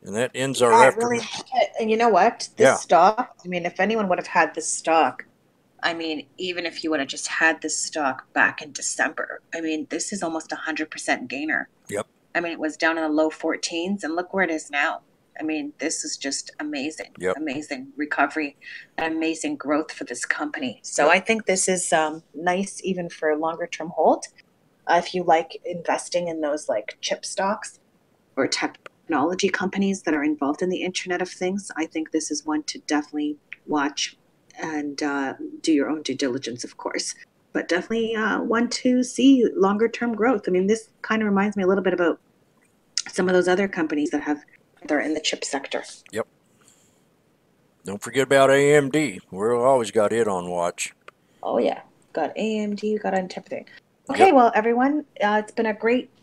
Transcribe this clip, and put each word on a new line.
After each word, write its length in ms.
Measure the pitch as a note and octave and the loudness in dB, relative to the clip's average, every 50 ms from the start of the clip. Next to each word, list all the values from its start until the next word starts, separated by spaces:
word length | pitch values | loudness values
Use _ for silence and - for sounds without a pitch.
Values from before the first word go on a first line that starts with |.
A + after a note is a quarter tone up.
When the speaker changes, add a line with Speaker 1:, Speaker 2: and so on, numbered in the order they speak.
| _ | _
Speaker 1:
And 100 | G2 F#2+ | -8 -4
that 160 | G#2+ B2 B2+ _ | -2 -2 -2 _
ends 260 | B2 C3 C#3 C3+ - | -2 -2 -2 0 2
our 100 | - - | 4 6
Speaker 2:
Yeah, 160 | A3 A#3 - C3 | 8 10 8 8
Speaker 1:
after- 200 | - G#3+ A#3 A#3+ | 8 4 0 0
Speaker 2:
really, 180 | A#3+ A#3 A3 - - - - - - B3+ G#3+ - - - | 0 -2 -4 -6 -10 -12 -12 -4 0 0 0 0 0 -4
and 100 | A#3 G#3+ | -2 0
you 60 | A3 | 2
know 140 | A3 A#3 A#3+ | 4 4 4
what? 400 | G#3 F3 F#3 A3+ A#3+ - - - _ - | 6 6 6 4 2 0 -12 -14 _ 4
This 80 | - | 6
Speaker 1:
Yeah. 100 | C4 A#3+ | 6 6
Speaker 2:
stock, 640 | - - - - E3+ E3+ G3 G#3+ A3 A#3+ - - _ - | 4 2 4 6 8 8 8 6 4 -4 -6 -8 _ -12
I 40 | F3+ | -6
mean, 180 | F3+ F3 E3+ | -6 -4 -4
if 140 | E3+ - - | -4 0 0
anyone 300 | F#3 G3+ A3+ A3+ G#3+ F#3+ | 0 2 2 0 2 4
would 100 | F3+ E3+ | 4 2
have 80 | D#3+ - | 2 2
had 260 | - F#3 E3 D#3 - | 2 2 2 2 2
this 140 | - D#3 - | -6 -6 -6
stock, 580 | - - - E3+ D#3+ E3 A#3 G#3+ - - - _ _ _ _ _ _ _ _ _ _ _ | -6 -4 0 4 4 6 6 4 2 -4 -18 _ _ _ _ _ _ _ _ _ _ _
I 120 | - E3 E3+ | -4 -4 -4
mean, 340 | E3 E3 E3 D#3 D3 - _ _ - | -2 -4 -6 -6 -6 -8 _ _ -10
even 280 | F#3 F#3 F3 F3 F3 | -8 -6 -6 -4 -6
if 180 | E3 E3 - - | -6 -8 -6 -4
you 60 | D#3+ | -2
would 100 | D#3 D3 | -2 -2
have 80 | C#3 C3 | -2 -4
just 200 | - - - - | -6 -10 -8 -6
had 340 | - - D#3 D#3+ D#3+ D#3 | -2 2 2 2 2 2
this 160 | - D#3 - - | -4 -6 -4 -4
stock 540 | - - - D#3+ D3 C3+ C3 - - _ _ | -6 -6 -4 -2 -2 -2 -2 -4 -8 _ _
back 280 | D3 B2 - - - | 2 2 2 0 -2
in 120 | - D3+ C3 | -12 -14 -12
December, 680 | - - - - - - C4 - - - - - - _ _ - | -10 -8 -8 -4 -2 -4 -4 -2 -6 -10 -10 -10 -16 _ _ -10
I 60 | D#3+ | -8
mean, 260 | E3 D#3+ D#3 D#3 C#3+ - | -6 -4 -4 -6 -6 -8
this 220 | - E3+ - - | -8 -8 -6 -6
is 100 | - G3 | -6 -6
almost 300 | F#3 E3 D#3+ D#3+ D#3 - | -6 -4 -6 -6 -8 -8
a 60 | - D3 | -10 -10
hundred 340 | - D#3+ D#3 D3+ D#3 D#3 | -8 -8 -6 -6 -6 -8
percent 380 | - - - - C#3+ A#2+ - B2+ | -10 -12 -4 -4 -4 -4 -4 -10
gainer. 400 | B2 C3+ D3 D#3 D#3 - B1+ _ _ _ _ _ | -8 -8 -6 -4 -4 -4 -6 _ _ _ _ _
Speaker 1:
Yep. 200 | - G2+ G#2+ _ _ _ _ _ _ | -8 -8 -8 _ _ _ _ _ _
Speaker 2:
I 60 | E3 | -6
mean, 100 | F3 E3+ | -4 -4
it 80 | E3 - | -6 -4
was 160 | - D#3 D3+ | -6 -6 -4
down 220 | - - D#3+ E3 E3 | 0 0 0 0 0
in 60 | D#3+ | -2
the 40 | D#3 | 0
low 200 | D3+ D3+ D#3 D#3 | 2 2 2 0
fourteens, 720 | D#3 - - D#3+ D3+ - - - F3 E3 E3+ F#3 G3+ G3+ E3 | 0 -4 -4 -4 -4 -4 -4 -6 -6 -4 -4 -4 -4 -4 -4
and 100 | D3 D#3+ | -6 -6
look 200 | E3+ F3+ F3 - | -6 -6 -4 -2
where 100 | F#3+ F#3 | -2 -2
it 80 | E3+ | 0
is 180 | D#3+ D#3 - - | -2 -6 -8 -6
now. 340 | - C#3+ D3 D#3+ C#3 - _ _ _ _ _ _ _ - | -4 -2 -2 -2 -2 -6 _ _ _ _ _ _ _ -8
I 40 | D3+ | -6
mean, 280 | D#3 D#3 D3+ C#3+ C#3+ D3 _ | -4 -4 -4 -6 -8 -10 _
this 240 | - D#3+ D#3+ - - | -6 -6 -6 -6 -8
is 140 | D#3 - - | -8 -10 -8
just 340 | - C#3 C#3 - - - - _ | -8 -6 -6 -6 -8 -12 -14 _
amazing, 540 | D#3 D3+ D3+ C#3+ B2+ D3+ D#3 - - - _ - | -10 -8 -6 -6 -6 -6 -8 -10 -14 -16 _ -6
Speaker 1:
Yep. 200 | F2 F#2 F#2 - | -4 -2 -2 -2
Speaker 2:
amazing 560 | D#3 D3+ B2+ D3 D3+ - D3 C3 C3 C#3 - | -4 -6 -6 -6 -6 -8 -10 -10 -10 -14 -8
recovery, 600 | - D3 D3 - - C#3+ D3 - D#3+ D3+ C#3+ - _ - - - - - _ _ - | -8 -6 -6 0 0 0 0 0 -4 -6 -6 -8 _ -20 -20 -18 -18 -20 _ _ -6
amazing 580 | D#3+ D#3+ D#3+ D#3+ D#3+ D#3+ E3 D#3 - D3+ D3+ | -4 -4 -2 -2 -2 -2 -4 -2 -4 -6 -6
growth 380 | C#3 - C3+ D3 D3 D#3 D#3 - | -6 -4 -2 0 0 0 -4 -8
for 100 | - D3+ | -12 -10
this 220 | C3 A#2+ - - | -10 -8 -10 -4
company. 560 | - - - D#3 D3+ - D#3 C#3 B2+ G#2+ - _ | -4 -4 -4 -4 -6 -6 -6 -6 -6 -8 -8 _
So 220 | - - - D3 | -8 0 2 4
Speaker 1:
Yep. 100 | D3+ E3+ | 6 6
Speaker 2:
I 40 | F#3 | 4
think 240 | F#3+ - A3+ A3 G#3+ | 4 0 -2 -2 2
this 240 | - F#3+ F#3+ - - | 0 0 0 2 0
is, 240 | F#3 F3+ F3+ - - | 0 0 0 0 2
um, 300 | E3 D#3 D#3 D3+ D#3+ - _ _ | 2 2 2 -2 -6 -12 _ _
nice 480 | C#3 E3 F3+ F3+ F#3 G3+ F#3+ - - - | -4 -2 -2 0 0 -2 -4 -6 -8 -6
even 240 | F#3 F#3+ F3+ F3 E3+ | -4 -4 -4 -4 -8
for 220 | - - - D#3 | -8 -2 0 0
a 80 | D3+ D3+ | 0 2
longer 300 | D#3+ D#3+ E3 E3 F3 E3+ | 0 -2 -4 -4 -8 -8
term 240 | - - - E3+ - | -8 -8 -10 -8 -2
hold. 300 | - D#3 G3+ - - - - _ _ _ _ _ _ _ _ _ _ _ | 2 4 4 4 4 0 -12 _ _ _ _ _ _ _ _ _ _ _
Uh, 160 | - D#3+ F3 | 2 2 2
if 140 | E3+ - - | 2 0 -4
you 80 | F3+ F3 | -4 2
like 380 | E3+ E3 E3 - - - - _ | 4 4 4 4 0 -8 -14 _
investing 640 | E3 F3 F3 E3 - C#3 - - - - F3 F3 F3 | -8 -8 -8 -4 -2 -2 -4 -4 -2 -2 -2 -2 -2
in 140 | E3 D#3+ | -4 -4
those, 260 | D#3 D3 C#3+ D3+ - - | -2 -2 -2 -4 -4 -4
like, 300 | B2+ G#2+ G#2 - - _ | -4 -4 -4 -8 -14 _
chip 240 | - - F#3+ - - | -6 -6 -6 -6 -6
stocks 540 | - - - F#3 G3 G#3 A3 - - - _ _ _ _ _ _ _ _ _ _ _ _ | -10 -6 -2 -2 -2 -2 -4 -6 -14 -18 _ _ _ _ _ _ _ _ _ _ _ _
or 120 | - C3 - | -2 0 0
technology 1000 | - - - - - - _ - _ _ _ _ D#3+ C#3+ C3+ E3 F#3 F#3 G3 G3 | 0 -2 -4 -4 -6 -8 _ -20 _ _ _ _ 0 0 2 0 0 0 0 0
companies 540 | F#3+ - G3 F#3+ - G3 G3 G3 G3 F#3 - | 0 0 -2 -2 0 0 0 0 0 -2 -2
that 100 | - D#3 | -2 0
are 100 | D3+ C#3+ | 0 2
involved 380 | D3+ D3+ D3+ C#3+ C3+ D3+ - | 0 0 0 -2 -2 -2 -2
in 80 | F#3 F3+ | -2 -2
the 140 | F#3 - - | -2 -2 -4
Internet 380 | F3+ F#3 - - F#3 F3+ F3 | -4 -6 -6 -6 -4 -4 -4
of 80 | F3+ F3+ | -4 -6
Things, 420 | - - F#3 F#3 F#3+ G3+ G3 - - | -6 -4 -4 -2 -2 -4 -6 -8 -8
I 120 | - D#3 E3 | -8 -8 -6
think 240 | _ D#3+ D#3+ - | _ -6 -8 -2
this 180 | _ D#3+ D3+ - | _ -4 -2 -2
is 160 | D3+ D3 - | -6 -6 -4
one 180 | D#3 D3+ D3+ D3+ | -4 -4 -4 -4
to 160 | - - - | -6 -12 -12
definitely 580 | - - D3+ D3 D3+ - - D3+ D3 D3 D3+ D3 _ _ - _ _ | -6 -2 -2 -2 -2 -2 -6 -4 -4 -4 -6 -8 _ _ -20 _ _
watch 520 | - C#3+ D3 C#3 D3 D3 - - - - _ _ _ _ _ _ _ - | -4 -2 -2 -2 -2 -2 -4 -8 -8 -8 _ _ _ _ _ _ _ -16
and, 460 | - F3 E3 D#3 D3+ D3 D3 C#3+ C#3 | -12 -10 -8 -6 -6 -6 -6 -6 -4
uh, 320 | D3+ D3 C#3+ C#3 C#3 C3+ - - D#3 - - - | -4 -4 -2 -2 -4 -4 -6 -8 -12 -12 -14 -6
do 120 | _ - D#3+ | _ 2 2
your 160 | C#3+ C#3 G#2+ | 2 2 0
own 140 | C#3+ D#3 D3+ | -2 -4 -4
due 100 | - C3 | -6 -4
diligence, 500 | C3 - C3+ A#2+ C3 - - A#2+ A#2+ - | -2 -2 -2 -2 -4 -6 -8 -10 -10 -10
of 140 | - - _ | -14 -14 _
course. 380 | - - - - - - - - - _ _ _ _ _ _ | -10 -6 -6 -6 -6 -6 -10 -12 -18 _ _ _ _ _ _
But 140 | E3 - - | -6 -2 0
definitely, 480 | E3+ F3 F3 - A3+ A#3 A3+ A3 A3+ | 0 -2 0 -2 -2 -2 -2 -2 -2
uh, 240 | G#3+ A3 G#3 F#3 G3 | -2 0 0 0 -2
one 280 | - - A3 A3+ A#3+ A#3+ | 0 0 0 0 0 0
to 340 | - - - B3+ B3+ B3 B3+ | -2 0 0 2 2 2 2
see 420 | B3 - - A#3+ C4+ C#4 B3+ A#3 G3+ - | -2 -2 4 6 6 8 8 6 2 4
longer 320 | - F#3+ F#3+ G3+ G#3 A3+ A3+ | 4 2 4 4 4 2 0
term 260 | A3+ - A#3+ A#3+ A3+ | 0 -2 -4 -2 0
growth. 280 | G#3 G3+ A#3+ C4 - - - | 2 2 2 2 2 0 0
I 40 | |
mean, 160 | F#3 F3+ F#3 G3 | 2 2 4 2
this 220 | G#3+ A3+ - _ _ _ | 2 0 0 _ _ _
kind 220 | - - - A3 A3 | -4 -2 0 0 2
of 40 | G#3+ | 2
reminds 300 | G3+ F#3+ G3 G#3+ G#3 G3+ | 2 2 2 2 0 0
me 60 | F#3+ | 2
a 40 | F3+ | 2
little 160 | G3 G3 F#3 | 2 4 2
bit 100 | F#3+ F3+ | 0 2
about 260 | F3+ F3+ E3 - - _ _ _ _ _ _ _ _ _ _ _ _ _ _ _ - - - | 2 2 2 0 -2 _ _ _ _ _ _ _ _ _ _ _ _ _ _ _ -8 -8 -6
some 180 | - - F#3+ F#3 | -2 0 0 4
of 60 | F#3 | 4
those 140 | F3+ F3 F3+ | 4 4 4
other 200 | F3+ F#3 G3+ F#3+ | 2 2 2 -2
companies 440 | - - E3 D#3 D#3+ D3+ D3 D3 | -2 -2 -4 -2 0 -2 -2 0
that 100 | - D3 | -2 -4
have, 240 | D3 D3+ D3+ D3 - _ _ _ _ _ _ _ | -2 -2 -4 -4 -6 _ _ _ _ _ _ _
that 100 | - D3 | -6 -2
are 80 | D3+ C#3+ | -2 -2
in 140 | - D3 D#3 | 0 0 -4
the 80 | D3 | -2
chip 220 | - - - - - | -2 -4 -6 -6 -8
sector. 380 | - - C#3 C#3 - - - - - - - _ _ | -6 -6 -6 -6 -4 -8 -8 -8 -8 -16 -20 _ _
Speaker 1:
Yep. 160 | - G#2 A2+ _ _ _ _ _ _ _ _ _ _ _ _ _ _ _ _ _ _ _ _ _ _ _ _ _ _ _ _ _ _ _ _ | -8 -8 -8 _ _ _ _ _ _ _ _ _ _ _ _ _ _ _ _ _ _ _ _ _ _ _ _ _ _ _ _ _ _ _ _
Don't 160 | - G2 G#2 | -10 -10 -10
forget 220 | - - A#2+ C3 C3+ | -10 -4 0 0 2
about 260 | B2+ C#3 C3+ C3+ C3+ | 6 6 6 8 8
A 260 | C3+ C#3 C#3+ C#3+ D3 | 8 6 6 8 6
M 140 | D3+ C#3+ C3+ | 6 6 4
D. 320 | B2+ D3+ D#3 C3+ F#2 F2+ - _ | 2 0 0 0 -4 -8 -14 _
We've 200 | - F#2 G2+ A2+ | -8 -2 0 0
always 400 | A#2+ A#2+ A#2+ C3 C#3 C3 A#2 G#2 | 2 4 4 6 6 4 4 2
got 220 | G2+ A2+ G#2+ G2+ G#2 | 2 2 4 4 4
it 140 | A2+ A#2 G#2+ | 2 2 2
on 220 | G2 F2+ F2 F2 | 0 -2 -2 -2
watch. 440 | F2+ F2 E2+ F2 - - - - - _ _ - _ _ _ _ _ _ | -2 0 0 0 -2 -4 -10 -12 -12 _ _ -20 _ _ _ _ _ _
Speaker 2:
Oh, 160 | - - B2 - | -6 -2 0 2
yeah. 240 | A2+ G2 - - - _ _ _ _ _ _ | 2 0 -2 -4 -10 _ _ _ _ _ _
Got 180 | - D#3 C3+ - - | -4 -4 -4 -4 -4
A 220 | G#3 A3 A3 G#3+ | -4 -2 -2 -2
M 160 | G#3+ G#3 G#3 | -4 -4 -6
D, 220 | G3+ G#3+ G#3+ G#3+ G#3 | -4 -4 -2 -4 -2
got 160 | - G3 F#3+ | -2 0 -2
on 160 | F#3+ F#3 F3+ - | 0 -2 -4 -8
everything. 300 | - - - - - - - - - _ _ _ _ _ - | -12 -12 -10 -12 -12 -12 -14 -20 -20 _ _ _ _ _ -8
Okay, 160 | C4+ - - G4 | 4 6 6 8
Speaker 1:
Yep. 80 | E4 | 8
Speaker 2:
well, 160 | C4 A#3+ A#3 - | 8 6 6 4
everyone, 500 | G#3 A3 A#3 A#3 A#3+ B3 C#4 D4 D4+ C#4+ _ _ - | 4 2 2 2 2 2 2 0 0 -4 _ _ -2
uh, 200 | - G#3 G#3 G#3+ G#3+ | 0 2 2 2 0
it's 80 | G#3+ | -2
been 140 | - - A3+ | -4 -2 -2
a 80 | A3 G#3+ | -2 -2
great 360 | G#3 - A3 A#3+ B3+ - - _ _ | 0 0 2 2 2 0 -4 _ _